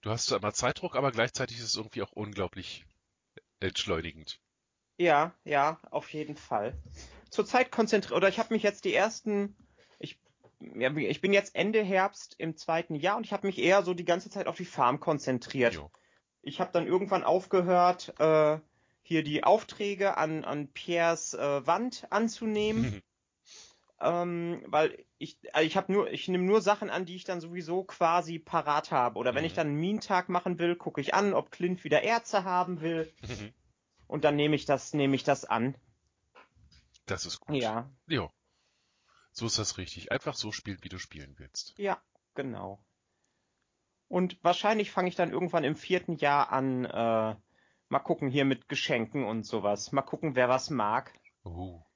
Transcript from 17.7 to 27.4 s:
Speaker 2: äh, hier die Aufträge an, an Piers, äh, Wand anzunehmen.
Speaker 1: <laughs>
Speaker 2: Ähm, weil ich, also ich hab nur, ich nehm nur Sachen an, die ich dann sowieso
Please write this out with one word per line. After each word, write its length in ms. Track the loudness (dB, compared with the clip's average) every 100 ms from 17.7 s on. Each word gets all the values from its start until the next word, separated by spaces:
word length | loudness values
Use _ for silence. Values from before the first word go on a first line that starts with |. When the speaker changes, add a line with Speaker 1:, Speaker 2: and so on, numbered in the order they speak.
| 6 4 2 -6 2
Speaker 2:
äh, 400 | 4 6 6 2 _ _ _ _
hier 200 | _ -2
die 200 | 0 2
Aufträge 720 | 4 4 2 -6 -6 0 0 2
an, 260 | 0 -2 -4
an 220 | -6 -6
Piers, 640 | -10 -4 2 2 2 -4
äh, 320 | -4 -2 0 2
Wand 400 | 0 0 -6 -2
anzunehmen. 880 | 0 0 -2 -2 0 0 0 -2 -4 _
Speaker 1:
<laughs> 80 | _ _ _ _ -20 -20 _ _ _
Speaker 2:
Ähm, 640 | 0 0 -2 -2 -4 -6 -2
weil 380 | 2 2 0 -20 _
ich, 200 | -14 -14 -4
also 120 | 0 2
ich 120 | 2
hab 100 | 0
nur, 240 | 0 0
ich 160 | -4 -2
nehm 180 | 0 4
nur 140 | 4
Sachen 280 | 4 0 0
an, 160 | -4 -6
die 100 | -10
ich 80 |
dann 160 | -8
sowieso 460 | -8